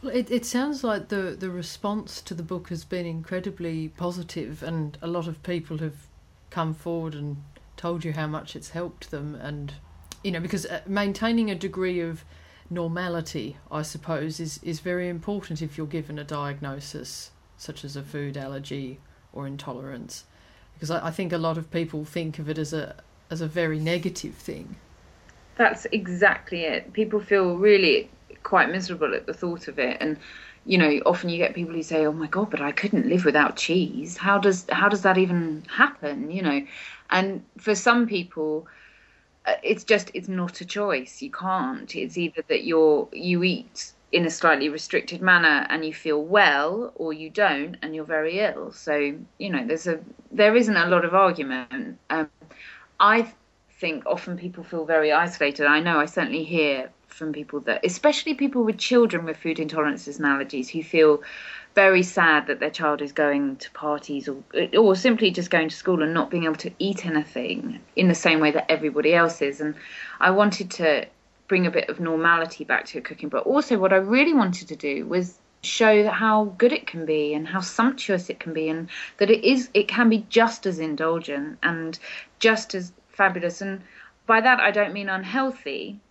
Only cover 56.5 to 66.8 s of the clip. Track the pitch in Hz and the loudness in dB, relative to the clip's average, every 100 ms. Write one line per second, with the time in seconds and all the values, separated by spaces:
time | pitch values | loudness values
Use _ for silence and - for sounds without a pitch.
56.5 | 170 151 135 131 _ _ - 156 147 147 | 0 2 0 -4 _ _ -10 -8 -8 -8
57.5 | 147 139 - 180 180 294 294 - 294 277 | -6 -4 -2 -2 2 2 2 -4 -2 0
58.5 | 254 220 214 - 247 226 175 165 156 165 | 2 0 0 2 4 4 2 -6 -6 -4
59.5 | 160 156 160 151 139 - 143 147 139 135 | -4 -4 0 0 -2 -8 -2 0 0 -2
60.5 | 139 127 156 160 165 156 147 - - - | -6 -6 -8 0 6 8 6 0 -16 -16
61.5 | - - - 190 185 180 - 165 151 147 | -16 0 6 8 8 4 4 6 6 2
62.5 | 143 151 151 160 147 143 143 147 143 139 | -2 -2 0 0 0 -4 2 2 4 0
63.5 | 135 - - 151 147 - 143 143 135 - | -4 -12 -8 -4 -4 -4 -8 -6 -10 -6
64.5 | - 165 - 220 190 254 226 208 180 175 | -2 2 6 6 6 4 4 2 2 0
65.5 | 175 160 - - 175 156 165 - 175 165 | 2 0 -2 0 2 2 0 0 0 -2
66.5 | 156 - - | -2 -8 -4